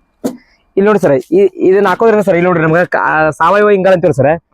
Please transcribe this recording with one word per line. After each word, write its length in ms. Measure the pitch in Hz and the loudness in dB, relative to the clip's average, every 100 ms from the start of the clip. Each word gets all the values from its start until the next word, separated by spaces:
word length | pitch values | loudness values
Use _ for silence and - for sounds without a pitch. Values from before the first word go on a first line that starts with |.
| _ _ - - _ _ _ - | _ _ -12 -12 _ _ _ -2
ಇಲ್ಲಿ 100 | 202 | 0
ನೋಡಿ 120 | 202 | 0
ಸರ್, 140 | 165 | 0
ಈ, 360 | 135 - 359 403 | -2 -2 0 0
ಇದನ್ನ 340 | - 175 196 202 | 0 0 2 0
ಹಾಕೋದ್ರಿಂದ 340 | 180 226 208 | 0 0 0
ಸರ್, 120 | 196 | 0
ಇಲ್ಲಿ 120 | 170 180 | 0 0
ನೋಡ್ರಿ 180 | 170 | 0
ನಮ್ಗೆ 220 | 160 165 175 | 0 0 -2
ಕಾ-, 460 | 165 139 156 156 | -2 -2 -2 -2
ಸಾವಯವ 380 | - 165 202 208 | 0 0 2 2
ಇಂಗಾಲ 220 | 202 185 | 2 2
ಅಂತೀವಿ 200 | 185 175 | 0 0
ಸರ್. 300 | 139 135 165 _ | 0 0 -2 _